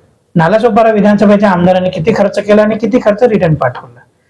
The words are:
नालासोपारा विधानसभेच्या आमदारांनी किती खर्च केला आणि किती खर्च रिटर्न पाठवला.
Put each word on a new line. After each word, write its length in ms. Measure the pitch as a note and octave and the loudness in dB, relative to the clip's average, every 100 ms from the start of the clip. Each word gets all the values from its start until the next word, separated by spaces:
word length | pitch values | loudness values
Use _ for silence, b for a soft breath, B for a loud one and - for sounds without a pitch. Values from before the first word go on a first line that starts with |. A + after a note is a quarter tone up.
| _ _ _ F3 | _ _ _ -2
नालासोपारा 560 | D#3+ G#3+ A#3 G#3+ A3+ | 0 0 0 2 2
विधानसभेच्या 580 | G#3+ G#3 G#3 G#3 G3+ G#3 | 2 2 2 2 2 2
आमदारांनी 400 | F3+ F3 F#3 F#3 | 0 0 0 -2
किती 240 | F3+ D#3+ G#3 | -4 -2 0
खर्च 240 | G3+ G3+ | -2 -2
केला 220 | G3+ G#3 | 0 0
आणि 140 | G#3+ G#3 | 0 -2
किती 240 | A3 B3 | -2 -2
खर्च 200 | A3 G3+ | -2 0
रिटर्न 300 | B3 G3+ E3+ | 0 0 0
पाठवला. 460 | D3 C3 B2 - - _ _ | -2 -4 -8 -16 -20 _ _